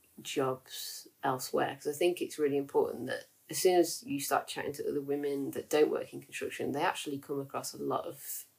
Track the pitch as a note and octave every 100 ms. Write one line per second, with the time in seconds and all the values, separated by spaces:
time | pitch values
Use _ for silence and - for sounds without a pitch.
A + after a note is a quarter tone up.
0 | _ - - D3+ C3 C3 - - - -
1 | - - C#3 B2+ - - C3+ C#3 D3+ C#3+
2 | F3 F3 - - D3 C#3+ C#3 D3 - -
3 | B2+ A#2 - _ - - F#3 F3+ E3 -
4 | - C#3+ - C#3+ - - - C#3+ - C#3+
5 | C#3 C#3+ C#3+ C#3 C3+ - - D3+ D#3 -
6 | - - C#3 - E3 - D3+ E3+ G#3+ -
7 | D#3 C#3+ - C#3+ C#3 B2+ - - C#3 C3+
8 | - - - - -